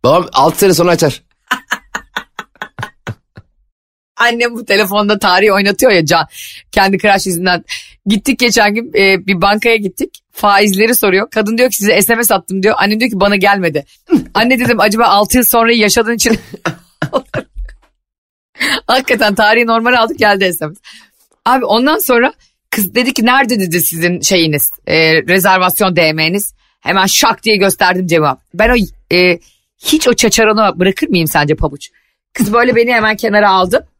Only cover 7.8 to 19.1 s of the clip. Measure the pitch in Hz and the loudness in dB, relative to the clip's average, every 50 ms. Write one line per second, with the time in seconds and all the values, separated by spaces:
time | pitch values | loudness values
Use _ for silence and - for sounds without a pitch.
7.8 | - - - _ _ 196 220 202 - 269 269 - 247 240 202 240 208 208 208 226 | -14 -20 -20 _ _ -2 -2 -2 0 -2 -2 0 0 0 2 2 2 2 0 -4
8.8 | 233 - - - 196 190 190 185 190 190 196 170 180 196 208 214 - 240 226 220 | -8 -4 -2 0 2 2 2 0 0 -4 -2 0 0 0 0 0 0 0 0 0
9.8 | 208 190 - - 277 - - - _ _ _ - - 208 202 196 208 208 185 196 | -2 -6 -6 -6 -8 -8 -8 -20 _ _ _ -2 0 2 2 4 2 2 2 2
10.8 | 214 226 247 - - 202 185 196 214 - - 220 214 208 226 233 247 254 - - | 0 0 0 0 0 0 0 0 -2 -2 -2 -2 -2 -2 0 0 0 0 0 -2
11.8 | 202 208 160 196 202 - 233 226 233 - 220 185 175 - 190 196 185 214 - - | 0 2 2 2 2 0 0 0 0 0 0 -2 -2 -6 -6 -2 0 0 0 0
12.8 | - 202 214 220 240 247 233 185 190 202 208 202 185 202 202 196 180 165 147 151 | 0 -2 0 -2 -2 -2 0 0 0 0 2 2 2 2 2 2 0 -2 -2 -4
13.8 | 143 _ _ _ _ - 349 214 - - - 208 226 247 262 233 247 240 240 214 | -8 _ _ _ _ 0 0 0 0 -2 -2 -2 0 2 0 0 0 0 2 2
14.8 | 208 214 202 220 233 208 185 202 214 - - 254 233 - - 233 226 226 233 233 | 2 0 2 2 2 2 4 2 2 2 0 0 0 2 2 2 2 2 2 2
15.8 | 208 202 - 240 220 220 233 226 - 233 226 202 - - - - _ 170 170 - | 2 2 2 0 0 0 -2 -2 0 0 0 -2 -4 -14 -20 -10 _ -10 -10 -10
16.8 | _ _ _ _ - - - 269 - _ - - - _ _ - - - - _ | _ _ _ _ -8 -4 -4 -6 -6 _ -12 -12 -12 _ _ -14 -14 -14 -16 _
17.8 | _ _ _ _ _ _ _ _ _ _ _ _ _ _ _ - - - - - | _ _ _ _ _ _ _ _ _ _ _ _ _ _ _ -8 -6 -6 -6 -6
18.8 | - - 233 269 262 - | -2 -2 -2 0 0 -2